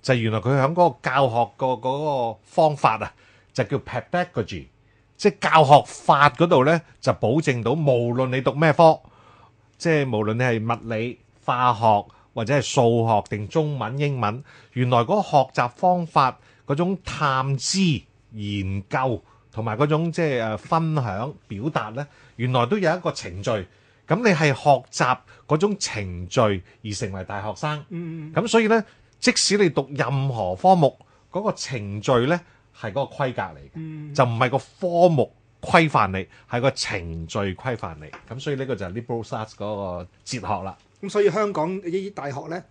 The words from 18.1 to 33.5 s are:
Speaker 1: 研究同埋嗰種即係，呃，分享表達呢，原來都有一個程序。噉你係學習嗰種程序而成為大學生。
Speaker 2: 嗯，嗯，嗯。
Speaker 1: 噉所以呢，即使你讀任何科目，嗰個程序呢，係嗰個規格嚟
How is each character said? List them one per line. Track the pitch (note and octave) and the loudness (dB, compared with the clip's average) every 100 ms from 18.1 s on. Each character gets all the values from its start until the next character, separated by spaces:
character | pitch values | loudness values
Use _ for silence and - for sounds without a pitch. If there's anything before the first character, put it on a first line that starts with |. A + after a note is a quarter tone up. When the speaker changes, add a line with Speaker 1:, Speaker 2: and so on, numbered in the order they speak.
| _ _ | _ _
Speaker 1:
研 | A2 G#2 G2+ F#2+ G2 G2 | -10 -6 -4 -4 -6 -4
究 | C#3 C3 G#2 _ _ _ - | -4 -2 -4 _ _ _ -8
同 | |
埋 | A2+ | -6
嗰 | G#2+ D3 | -2 0
種 | D3+ E3 | 0 -2
即 | D#3+ | -2
係， | D#3+ B2+ | -2 0
呃， | A2 G#2+ | -2 -6
分 | - E3 E3 D#3 | -2 -2 0 -2
享 | A#2+ F#2+ A#2+ A2+ _ | -2 -4 -8 -10 _
表 | G2+ C3+ | -8 -6
達 | D3+ A2 | -6 -6
呢， | A2+ C#3+ _ - - | -10 -12 _ -20 -6
原 | B2 | -2
來 | B2+ A#2 | 0 0
都 | G#3+ | 2
有 | F3 | 0
一 | F3+ | 0
個 | F3 | -4
程 | - G#2 F2+ | -6 -12 -8
序。 | G2+ A2 F2 _ _ _ - | -4 -4 -6 _ _ _ -4
噉 | F3 | 0
你 | A#3+ | 2
係 | D#3+ D#3 | 4 2
學 | B2+ D3+ C3+ - | 2 4 2 2
習 | - C3 B2+ _ - _ | -2 0 0 _ -20 _
嗰 | D#3 | 0
種 | G3+ G3+ | 0 -2
程 | - A2+ F#2+ F2 F2+ | -6 -6 -8 -10 -4
序 | - A2 G2 - _ | 2 2 2 -6 _
而 | A2 | -10
成 | G2+ G#2+ | -8 -6
為 | F#2+ | -8
大 | F2+ G2 | -10 -8
學 | G#2 | -8
生。 | G2+ D3+ D3+ D3 | -6 -6 -6 -10
Speaker 2:
嗯， | E3+ E3+ D#3+ D3+ | -12 -10 -12 -6
嗯， | |
嗯。 | |
Speaker 1:
噉 | D#3+ A3 | -4 0
所 | A3+ | 2
以 | G#3+ | 4
呢， | A3+ G3+ _ _ _ | 2 0 _ _ _
即 | - | -2
使 | - - G3+ | 0 0 2
你 | F#3 | 2
讀 | C#3+ C3 | 2 -4
任 | C#3 B2 C3+ C#3 | -4 -2 -2 -2
何 | A#2 F#2 | -2 -4
科 | F#2 F#3 | 0 4
目， | F#3+ C#3+ - _ _ _ | 6 4 0 _ _ _
嗰 | F3+ | -6
個 | G#3+ | -4
程 | - - C3 G2+ G#2 | -6 -8 -8 -8 -6
序 | G#2+ B2 B2+ | 0 2 2
呢， | F3 - _ _ _ | -2 -4 _ _ _
係 | A2+ | -8
嗰 | |
個 | G2+ | -6
規 | C3+ - C#3 | -8 -4 -6
格 | A#2 | -4
嚟 | F#2+ | -8